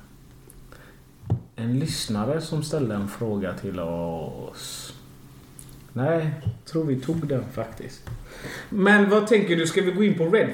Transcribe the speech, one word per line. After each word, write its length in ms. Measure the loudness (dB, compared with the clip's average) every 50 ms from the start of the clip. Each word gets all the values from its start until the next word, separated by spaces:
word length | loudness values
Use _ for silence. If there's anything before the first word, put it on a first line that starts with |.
| -18 -20 -20 -20 -20 -20 -20 -20 -20 -20 -20 -20 -20 -20 -20 -20 -20 -20 -20 -20 -20 -20 -20 -14 -4 -2 -2 -2 -2 -8 -10
en 240 | -6 -2 0 0 2
lyssnare 600 | 0 0 -2 -4 -4 -2 -2 0 0 0 0 -2
som 220 | -2 -2 -2 -2 -2
ställde 320 | -2 0 0 0 0 0
en 120 | -2 -4 -4
fråga 460 | -4 -4 -4 -2 -2 -2 -2 -2 -4
till 260 | -4 -6 -6 -4 -4
oss. 1120 | -4 -4 -2 -2 -2 -4 -4 -4 -6 -8 -8 -10 -12 -12 -12 -14 -12 -12 -12 -12 -12 -14 -16 -18 -20 -20 -20 -20 -20 -20 -20 -20 -20 -20 -20 -20 -20 -20 -20 -20 -20 -10 -6
Nej, 380 | -2 0 2 2 2 0 0 -2 -2 -4 -4 -6 -6 -10 -6
tror 140 | -4 -2 0
vi 100 | 0 0 0
tog 280 | 0 -2 -2 -2 -2 0
den 160 | -2 -2 -2 -4 -6
faktiskt. 560 | -8 -8 -8 -8 -12 -12 -14 -14 -14 -14 -12 -12 -12 -12 -14 -16 -14 -14 -12 -12 -12 -10 -6
Men 400 | 0 2 6 8 8 8 8 8
vad 180 | 6 4 6 6
tänker 280 | 4 4 6 4 2
du? 120 | 2 2 2
Ska 140 | 2 2
vi 100 | 2 2
gå 120 | 2 4 4
in 140 | 4 4 4
på 80 | 2
red 240 | 4 4 4 4 2